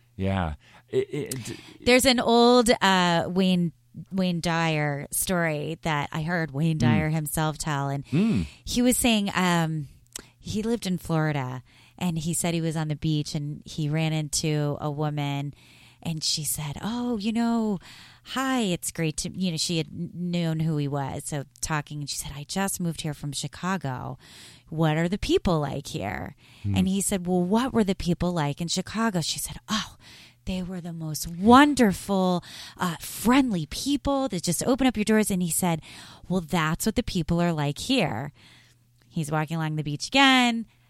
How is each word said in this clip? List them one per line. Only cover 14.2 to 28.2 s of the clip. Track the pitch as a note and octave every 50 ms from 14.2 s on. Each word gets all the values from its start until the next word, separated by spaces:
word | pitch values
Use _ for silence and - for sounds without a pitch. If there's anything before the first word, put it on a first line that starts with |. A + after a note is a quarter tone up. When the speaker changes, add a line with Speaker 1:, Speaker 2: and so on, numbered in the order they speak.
| D3+ D3 - - - D#3 D3+ D3 D3 D3 C#3+ -
Speaker 2:
a | - D3+
woman, | C#3+ D3 D#3 D3+ D3 D3 C#3+ C#3+ C#3+ C#3+ C#3+ C#3+ - - - - - - - - - _
and | - E3 D#3+ D#3
she | - - - D#3+ D3
said, | - - D3+ D3+ C#3+ C#3 -
"Oh, | - G3+ A#3 A#3+ A#3+ A#3+ A#3+
you | G3+ F#3+ A#3
know, | G#3+ A#3 A#3 A#3 A#3 A#3 A3 G#3+ G3 - - - - - - - - - -
hi, | - - B3+ C4+ C4 C4 B3
it's | A3 F#3 F3 - - -
great | - - E3 D#3 -
to," | - - E3+
you | - F#3 F#3 F3+
know, | D#3+
she | D#3 - - E3+
had | D#3+ D3+
kn-, | - - - F3 - -
known | E3+ F3+ F3 F3 F3 E3+ D#3+ D#3+ D#3+
who | D#3+ E3 D#3
he | D3 C#3+
was, | C3+ C#3+ C#3+ C3+ C3 - - -
so | - D#3 C#3+ B2+ - - -
talking, | - - D#3 D3 - - D3 D3
and | C#3+ -
she | -
said, | - - D3+ C#3+
"I | C#3+ D3
just | - - F#3+ G3 G3 - -
moved | F3 E3 D#3 -
here | - D#3 C#3+
from | - D3+ C#3+
Chicago. | C3+ - - C#3+ - - F3+ F#3 F#3+ E3+ - C3+ B2+ A#2+ - C3 C3 - - - - - - - - - _
What | - D#3+ D#3 E3 D#3 D3+
are | E3 E3+
the | F3 G#3
people | - - - E4+ A4 - - E3+ D3+
like | D3 C#3 - C#3+ -
here?" | - - - F#2+ G2+ - - - - - _ _ - - - -
Speaker 1:
Hmm. | G2+ G2
Speaker 2:
And | F#3+ F#3 F#3+
he | F#3+ G3+
said, | - - G#3 F3+ F3
"Well, | F3+ F#3 F3+
what | F3 F3+ G#3+ A3+ C4 C4 G#3+
were | A3+ G#3
the | F#3+ F#3+
people | - - F3 E3+ -